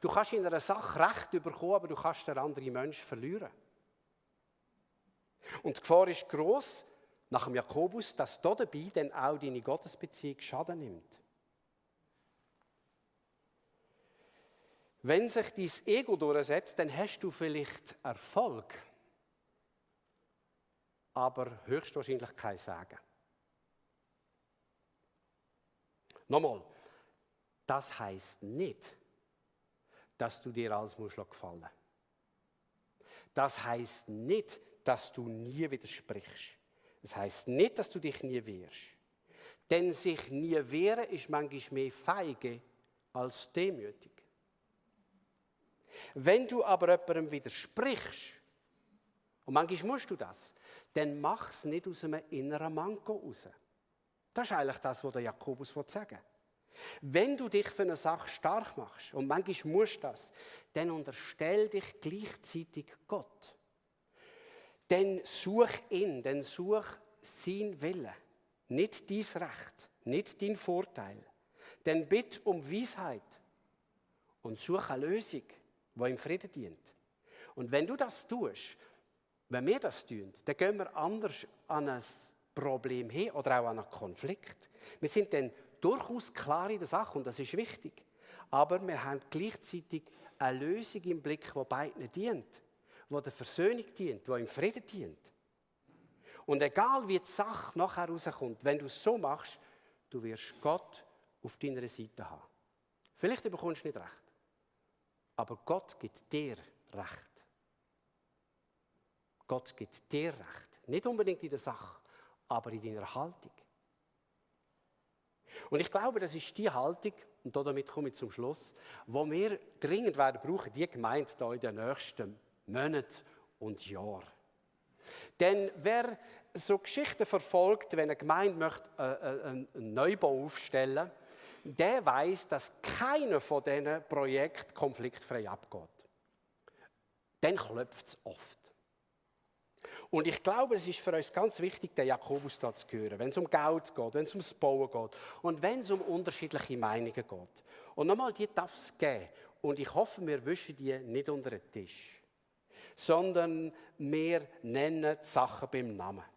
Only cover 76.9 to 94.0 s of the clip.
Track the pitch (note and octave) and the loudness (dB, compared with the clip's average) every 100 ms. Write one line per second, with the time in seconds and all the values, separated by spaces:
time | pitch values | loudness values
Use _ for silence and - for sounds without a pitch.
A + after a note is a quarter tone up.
76.9 | _ _ _ _ - - - B2 C#3 E3 | _ _ _ _ -20 -18 -10 2 2 2
77.9 | C4 B3+ - - A#3+ D#3+ F#2+ - - - | 0 -2 -4 -6 -4 -4 -4 -14 -16 -20
78.9 | _ _ _ _ _ _ B2 C3 B3 G3 | _ _ _ _ _ _ -2 2 2 2
79.9 | - - A2+ F#2+ - - C#3+ F#3 G#3 F#3+ | -4 -8 -10 -10 -8 -4 2 2 2 -2
80.9 | - D#3 A3 G#3 C#3+ - - _ D#3 C#3+ | -2 -2 0 -4 -6 -14 -20 _ 0 0
81.9 | B2 A2+ - - _ _ - C#3 C3 B2+ | -2 -6 -16 -20 _ _ -4 -2 0 -2
82.9 | B2 A#2 B2+ G#3+ D3 C3+ B2+ A#2 A2+ G2+ | -4 -2 -2 -2 0 4 4 4 -2 -6
83.9 | - G#2 F2+ C#3 F#3+ - - - - - | -8 -10 -6 -6 -8 -10 -20 -20 -20 -20
84.9 | - D3+ - - D3 B2+ - - - E3 | -4 0 2 4 2 0 -4 -20 2 4
85.9 | C4 - A#3+ - - C#3+ D3+ F#3+ G#3+ D#3+ | 4 0 -6 -6 -8 0 2 2 -2 0
86.9 | E3 - D3 B2+ A#2+ C3 F3 A3+ - D3+ | 0 0 -2 -4 -6 -4 -2 -4 -6 -14
87.9 | - _ _ - - - C3+ D3+ F3+ F#3+ | -16 _ _ -20 -20 0 6 6 4 0
88.9 | D3+ C3+ C#3 - D#3 G3+ - - F3+ D#3 | -2 -2 -4 -4 -4 -4 -6 -10 -10 -6
89.9 | D#3+ - - - _ C3 C3 C#3+ G3+ A3+ | -8 -8 -20 -20 _ 0 2 0 -2 -2
90.9 | G#3+ F3 E3 D3 D3+ - - C3 C3 D3 | -6 -4 -2 -2 -4 -4 -6 -2 -2 -4
91.9 | - B2+ - A3+ F#3+ - - _ _ _ | -6 -10 -4 -2 -2 -6 -20 _ _ _
92.9 | - - C#3+ C#3+ - B2+ - F#3 A#3+ A3 | -20 -6 -6 -6 -10 -10 2 2 2 -4
93.9 | - | -6